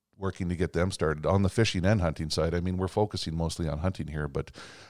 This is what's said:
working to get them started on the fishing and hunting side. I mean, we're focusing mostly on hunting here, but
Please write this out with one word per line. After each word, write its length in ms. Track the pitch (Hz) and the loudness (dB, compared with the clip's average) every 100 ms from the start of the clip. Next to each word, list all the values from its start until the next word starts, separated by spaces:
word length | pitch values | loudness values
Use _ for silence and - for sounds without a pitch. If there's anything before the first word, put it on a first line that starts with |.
| _ - | _ -8
working 320 | 95 - 87 | -6 -4 -2
to 60 | 85 | 0
get 180 | 87 | 0
them 180 | 85 90 | 2 0
started 340 | - 78 76 76 | 2 0 0 2
on 160 | 98 | 4
the 80 | 98 | 4
fishing 340 | - 110 92 90 | 4 2 2 2
and 160 | 107 | 4
hunting 280 | 85 78 78 | 2 0 -2
side. 240 | - 80 | 0 0
I 60 | 85 | 0
mean, 180 | 90 92 | 0 0
we're 100 | 92 | 0
focusing 480 | - 104 98 - 82 | 0 0 -2 -4 -2
mostly 320 | 82 - 82 | -2 -2 -4
on 120 | 73 | -2
hunting 280 | 90 - 76 | -2 -2 -4
here, 200 | 76 73 | -4 -2
but 240 | 71 71 - - - | -4 -6 -10 -18 -20